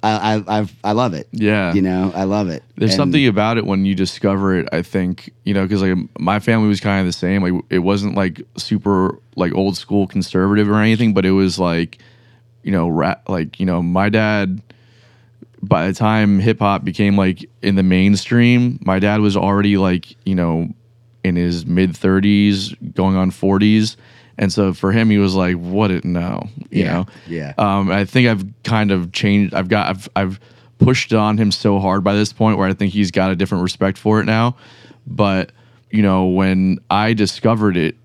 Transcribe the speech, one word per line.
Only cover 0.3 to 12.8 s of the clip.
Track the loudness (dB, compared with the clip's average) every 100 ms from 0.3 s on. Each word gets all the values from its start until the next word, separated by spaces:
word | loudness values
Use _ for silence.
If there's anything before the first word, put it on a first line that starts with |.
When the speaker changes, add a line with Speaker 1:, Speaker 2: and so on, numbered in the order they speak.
| -2 -2
Speaker 1:
I, | -4
I've, | -4 -6
I | -4
love | 0 -2 -4
it. | -10
Speaker 2:
Yeah. | -2 0 0 0
Speaker 1:
You | 0
know, | 0 0 -2
I | -2 -2
love | -2 -2
it. | -6 _ -4
Speaker 2:
There's | -4
Speaker 1:
And | -2
Speaker 2:
something | 0 2 2
about | 0 0 -2
it | -2
when | 0 0
you | 0
discover | -2 -2 -2 0 0 0
it, | -2
I | -4
think, | -4 -4 -4 -6 -12 _ -4
you | -2
know, | 0
'cause, | 0
like, | 0 -2 -4 -6
my | -2 -2
family | 0 2 2
was | 0
kinda | 0 0 -2
the |
same. | -2 -2 0
Like, | 0 -2 -2
it | -2
wasn't, | 0 -2 -2 -2
like, | -4 -6 -16 -14
super, | -6 -4 0 0 0 -4 _ -4
like, | -2 0
old | -2 -4
school | -4 -2 -2
conservative | -4 -2 0 2 2 2
or | 2
anything, | 2 2 2 2
but | 2
it |
was, | 2 2 0
like, | -2 0 -4 -8 -20 _ _ _ _ _
you | -4
know, | -2